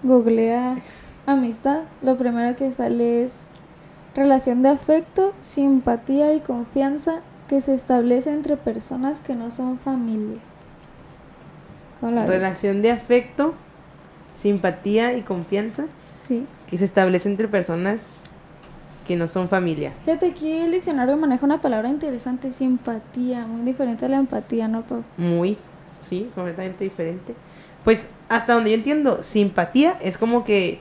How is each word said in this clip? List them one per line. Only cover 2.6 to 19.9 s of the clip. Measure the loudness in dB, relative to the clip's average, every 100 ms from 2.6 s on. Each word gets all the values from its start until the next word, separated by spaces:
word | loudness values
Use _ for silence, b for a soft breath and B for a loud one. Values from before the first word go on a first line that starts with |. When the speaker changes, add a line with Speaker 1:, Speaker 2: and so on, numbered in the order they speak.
| -4
Speaker 1:
sale | -2 -2 0 2 0
es | -2 -6 -20 -20 -20 -20 -20 -20 -12
relación | 2 4 4 4 4
de | 4
afecto, | 4 4 2 2 0 0 0
simpatía | -8 0 4 4 2 -2 0 2 4
y | 2
confianza | 0 -6 -4 -2 0 0 -4 -6 -10 -20 -2
que | -2
se | 2
establece | -2 2 2 4 2 2
entre | -4 -2 -2
personas | -2 -6 -8 -4 -4 -4
que | -8
no | -8 -8
son | -6 -6 -6
familia. | -4 -4 -2 -4 -6 -10 -16 -20 -20 -20 -20 -20 -20 -20 -20 -20 -20 -20 -20 -20 -20 -8
¿Cómo | -2
la | 0
ves? | 2
Speaker 2:
Relación | 2 0 -2 -2 2
de | 2
afecto, | 0 2 2 2 -2 -2 -2 -16 -20 -20 -20 -20 -20 -20
simpatía | -4 -2 0 0 -2 0 2 2
y | -2
confianza | -4 -6 -2 -4 -4 -6 -10 -10
Speaker 1:
Sí. | -20 -20 -6 -4 -6 -16 -8
Speaker 2:
que | -2
se |
establece | 2 4 4 2 0
entre | -2 0
personas | 0 -2 -2 -2 -4 -8 -20 -20 -20 -20 -20 -20 -20 -20 -20 -6
que | -4
no | -2
son | -2 0
familia. | 0 0 -2 -6